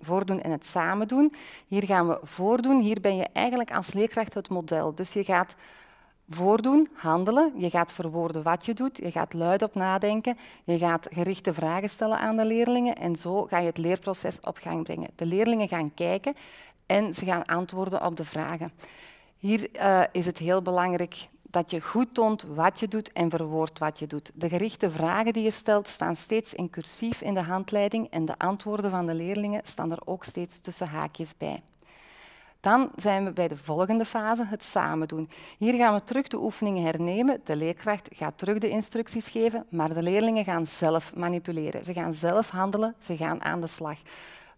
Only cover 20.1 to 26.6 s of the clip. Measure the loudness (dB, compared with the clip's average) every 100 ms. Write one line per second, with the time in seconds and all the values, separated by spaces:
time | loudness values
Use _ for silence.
20.1 | 2 -2 -2 2 2 2 2 2 0 -2
21.1 | -8 -16 _ -2 -2 0 -4 -2 0 0
22.1 | 2 2 2 -4 4 4 4 -4 -4 -4
23.1 | 0 0 0 -2 -2 -2 -2 -4 -4 -8
24.1 | -8 -10 -6 -2 0 -2 0 -2 0 0
25.1 | 2 0 2 0 0 2 2 2 -2 -2
26.1 | -2 -2 -2 -2 -6